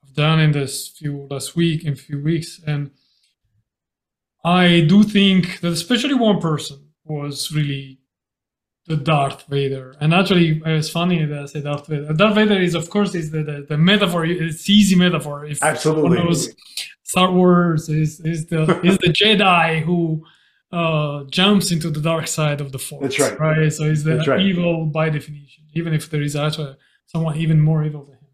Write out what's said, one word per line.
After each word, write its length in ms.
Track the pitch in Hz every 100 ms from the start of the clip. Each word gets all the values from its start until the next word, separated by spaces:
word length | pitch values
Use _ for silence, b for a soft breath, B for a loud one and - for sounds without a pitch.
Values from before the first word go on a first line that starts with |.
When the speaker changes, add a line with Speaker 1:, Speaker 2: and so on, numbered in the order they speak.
Speaker 1:
I've 100 | _
done 240 | - 151 160
in 120 | 156
this 360 | 147 135 - -
few, 380 | - 151 143 139
last 260 | 139 - 170
week, 280 | 170 156
in 120 | 160 135
few 260 | - 143
weeks, 380 | 147 165 160 - 156
and 240 | 147 143 _ _ _ _ _ _ _ _ _ _ _ _ _ _ _
I 360 | 165 180 175 170 156
do 140 | 196
think 580 | 208 202 196 190 175 -
that 120 | 170
especially 420 | 165 - 240 269
one 260 | 269 226 196
person 380 | 165 151 - 139 _ _
was 480 | 151 151 143 135 -
really 460 | 151 143 139 135 131 _ _ _ _ _ _ _ _ -
the 100 | 156
Darth 500 | 135 151 139 - -
Vader. 480 | 139 139 135 131 -
And 140 | 156
actually, 480 | 175 190 185 170 156
it's 240 | 160 160 151
funny 360 | 170 175 180
that 140 | 151 147
I 80 | 143
say 140 | 156
Darth 280 | 147 143 -
Vader. 240 | 151 147
Darth 240 | 156 214 208
Vader 240 | 214 196
is, 140 | 180 165
of 120 | 160
course, 260 | 208 196 180
is 160 | 156
the, 100 | 156
the, 240 | 147 143 143
the 100 | 151
metaphor. 460 | 170 208 196 170
It's 440 | 160 175 165 156 -
easy 240 | 202 190
metaphor. 500 | 185 180 165 147 143
If 160 | 151 143
Speaker 2:
Absolutely. 560 | 156 - 160 156 151 175
Speaker 1:
one 80 | 170
knows 240 | 165 - - B B B B
Star 300 | - 185 185
Wars 560 | 180 180 175 175 160 160
is, 320 | 156 156 -
is 260 | 160 165 160
the, 340 | 165 156 175
Speaker 2:
<laughs> 40 |
Speaker 1:
is 120 | 175 190
the 100 | 175
Jedi 760 | - 214 208 196 175 165 160
who, 420 | 156 175 165 160 b b b b _
uh, 520 | 170 165 156 151 143 135
jumps 400 | 175 196 202 -
into 180 | 170 165
the 100 | 151
dark 260 | 156 165 156
side 340 | - 151 143
of 100 | 139
the 60 | 131
Force. 240 | - 143
Speaker 2:
That's 160 | 139 -
right. 200 | 135 -
Speaker 1:
Right. 320 | 156 156 156
So 160 | 151 151
he's 160 | 151
the 120 | 151 156
Speaker 2:
That's 120 | 143
right. 120 | 139
Speaker 1:
evil 440 | 196 175 175 170 160
by 220 | 151 160
definition, 540 | 151 143 147 143 _ _
even 180 | 160 165
if 160 | 156 -
there 120 | 151
is 140 | 147 143
actually 400 | 151 151 143 135 _ _ _
someone 300 | 170 160 151
even 240 | 160 156
more 240 | 151 160
evil 200 | 151 147
than 100 | 139
him. 60 | 131 _